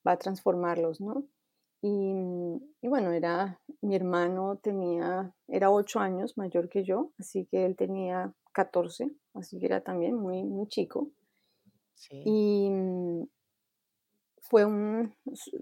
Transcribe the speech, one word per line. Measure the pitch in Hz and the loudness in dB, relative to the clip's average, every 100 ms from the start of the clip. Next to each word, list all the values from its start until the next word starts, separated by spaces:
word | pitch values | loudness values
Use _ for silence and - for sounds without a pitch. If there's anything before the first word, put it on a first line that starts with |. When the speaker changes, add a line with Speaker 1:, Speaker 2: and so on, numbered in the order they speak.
| 185 | 0
Speaker 1:
va | |
a | 175 | 2
transformarlos, | 190 190 196 180 175 170 165 156 | 0 0 0 2 0 0 0 -2
¿no? | 196 269 277 _ _ _ _ _ | -6 -6 -8 _ _ _ _ _
Y, | 202 202 196 190 180 180 175 170 285 _ | -2 0 0 -2 -2 -4 -4 -6 -10 _
y | 240 | -2
bueno, | 269 185 | 0 2
era, | 170 170 175 196 175 - - | 2 2 0 -2 -6 -18 -6
mi | 208 190 | 0 0
hermano | 185 175 175 185 190 196 | 2 2 2 0 -2 -2
tenía, | 214 196 180 170 175 185 190 - - | -2 -2 0 0 0 -2 -4 -10 -6
era | 190 196 | 2 6
ocho | 202 202 220 | 6 4 0
años | 196 185 220 - | 0 0 -4 -4
mayor | 185 175 175 | -2 0 0
que | 202 | -2
yo, | 190 190 320 - | 0 0 -2 -8
así | 190 196 180 | -8 -6 -2
que | 190 185 | 0 0
él | 185 | 0
tenía | 190 190 185 185 185 - _ | -2 -2 -2 -4 -4 -10 _
catorce, | - 185 180 175 - 269 294 _ | 0 2 0 0 -4 -6 -6 _
así | 202 180 185 | -14 -12 -4
que | 190 | -2
era | 190 | 0
también | 190 180 175 240 | -2 -2 0 0
muy, | 190 185 | -2 -4
muy | 202 196 208 | -4 -4 -4
chico. | - 165 - 294 - _ _ _ _ _ _ _ | -4 -4 -4 -6 -10 _ _ _ _ _ _ _
Speaker 2:
Sí. | _ - 139 160 | _ -20 -6 0
Speaker 1:
Y, | 214 208 202 196 | 4 4 4 4
mm, | 190 185 180 175 170 - _ _ _ _ _ _ _ _ _ _ _ | 2 0 -2 -2 -4 -6 _ _ _ _ _ _ _ _ _ _ _
fue | - 226 | 4 6
un, | 208 208 214 220 226 - - - - - | 6 2 0 -2 -4 -8 -14 -14 -12 -2